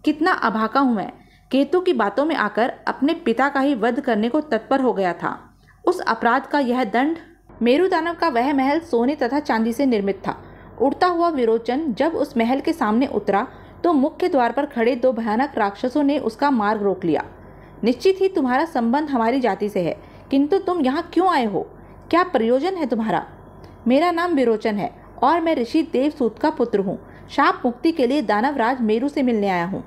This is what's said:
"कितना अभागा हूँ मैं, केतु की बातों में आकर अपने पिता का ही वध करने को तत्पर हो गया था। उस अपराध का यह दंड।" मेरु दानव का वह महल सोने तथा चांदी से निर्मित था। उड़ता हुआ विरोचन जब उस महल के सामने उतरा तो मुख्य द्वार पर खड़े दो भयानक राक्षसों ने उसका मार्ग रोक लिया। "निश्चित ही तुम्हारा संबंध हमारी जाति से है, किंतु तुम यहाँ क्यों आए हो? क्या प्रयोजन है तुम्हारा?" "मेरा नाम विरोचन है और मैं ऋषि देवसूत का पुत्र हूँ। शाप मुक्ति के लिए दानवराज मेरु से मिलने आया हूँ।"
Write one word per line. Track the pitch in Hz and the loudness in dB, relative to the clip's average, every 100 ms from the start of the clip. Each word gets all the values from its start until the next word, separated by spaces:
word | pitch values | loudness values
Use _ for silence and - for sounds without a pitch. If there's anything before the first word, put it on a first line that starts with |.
| 302 | -2
"कितना | 302 349 | 0 0
अभागा | - 233 214 220 269 | 0 0 0 0 2
हूँ | 277 220 | 2 0
मैं, | 175 - - _ _ | -4 -12 -20 _ _
केतु | 254 285 359 | 0 2 2
की | 370 | 2
बातों | 262 202 233 302 | 0 0 0 -2
में | - | 0
आकर | 208 214 240 - - | -2 0 -2 -2 -6
अपने | 240 277 | -2 -2
पिता | 330 - 226 277 | 0 -2 0 0
का | 277 | 2
ही | 269 254 | 0 0
वध | 226 247 | 0 -2
करने | 277 214 233 | -2 0 0
को | 302 | -2
तत्पर | 302 220 - 269 | -2 -4 0 0
हो | 254 | 2
गया | 190 185 | 0 -2
था। | 170 165 - - _ - _ - | -2 -6 -8 -16 _ -20 _ -2
उस | 359 | 0
अपराध | - 226 240 254 262 | -2 0 2 0 0
का | 294 | -2
यह | 247 247 | 0 -2
दंड।" | 233 226 285 330 - _ - - | 0 0 0 -4 -10 _ -20 -2
मेरु | 233 277 370 | 2 4 4
दानव | 349 330 | 0 -2
का | 339 339 | -2 0
वह | 233 262 | 2 0
महल | 285 262 302 | 2 2 0
सोने | 320 233 247 294 | 0 0 0 0
तथा | 240 277 | -2 -2
चांदी | 294 226 226 | -2 0 0
से | 226 277 | 0 0
निर्मित | 220 196 196 | 2 0 -4
था। | - - - - - - | -6 -10 -16 -20 -20 -2
उड़ता | 262 - 359 | -2 2 0
हुआ | 339 339 | 2 0
विरोचन | 294 226 226 226 254 320 | 2 2 0 0 -2 -2
जब | 196 302 - | 0 -2 0
उस | 285 233 | -2 0
महल | 233 269 | 0 0
के | 311 | -2
सामने | 320 190 220 269 | -2 0 2 0
उतरा | - - 196 240 - - - | -2 0 -2 -2 -12 -20 -4
तो | 339 | 0
मुख्य | 302 285 302 359 | 2 0 0 0
द्वार | 302 240 | 2 0
पर | 240 294 | -2 -4
खड़े | 240 233 254 | 0 0 2
दो | 254 | 0
भयानक | 226 226 220 285 - | 0 -2 -2 -2 -2
राक्षसों | 202 202 254 302 | -4 -2 -4 0
ने | 277 294 | 0 0
उसका | 220 - 285 | -2 -2 0
मार्ग | 254 208 220 | 2 0 0
रोक | 202 185 170 | 0 0 0
लिया। | 143 - - - - - - | -2 -4 -14 -20 -20 -20 -2
"निश्चित | 208 254 381 381 | -2 2 0 2
ही | 381 | 0
तुम्हारा | 381 262 254 330 | 0 0 0 0
संबंध | 277 233 269 311 | -2 0 0 0
हमारी | 262 226 269 | 0 0 0
जाति | 240 190 208 | 0 -2 -2
से | 202 | -2
है, | 165 - - - - | -2 -4 -12 -20 -2
किंतु | 277 294 392 | 0 2 0
तुम | 381 359 | 0 0
यहाँ | 254 294 339 | 0 -2 -2
क्यों | 320 370 | 0 2
आए | 320 226 | 2 0
हो? | 196 - - - - - | -4 -6 -16 -20 -20 0
क्या | 330 | 2
प्रयोजन | 370 - 226 254 339 381 | 2 2 2 2 0 -2
है | 269 | -2
तुम्हारा?" | 226 220 165 - - - - - - 226 | -2 0 -2 -4 -18 -20 -20 -20 -6 2
"मेरा | 269 349 | 2 2
नाम | 330 359 | 0 0
विरोचन | 302 240 214 226 208 | 2 2 2 0 -2
है | 170 - - - | -4 -8 -20 -2
और | 254 339 | 2 2
मैं | 330 311 | 0 0
ऋषि | 226 320 | 0 -2
देवसूत | 302 240 285 294 226 220 | 0 0 0 0 -2 0
का | 302 | -4
पुत्र | 311 233 202 | 0 -2 0
हूँ। | 190 - - - - | -2 -6 -12 -20 -8
शाप | - 302 381 254 | 0 2 2 -4
मुक्ति | 233 330 | 0 -2
के | 320 240 | 0 0
लिए | 285 | 0
दानवराज | 220 208 254 277 226 262 | 0 0 0 0 -2 0
मेरु | 220 220 277 | 0 0 0
से | 294 | 0
मिलने | 254 226 202 | 0 0 0
आया | 180 175 | 0 -2
हूँ।" | 233 | -6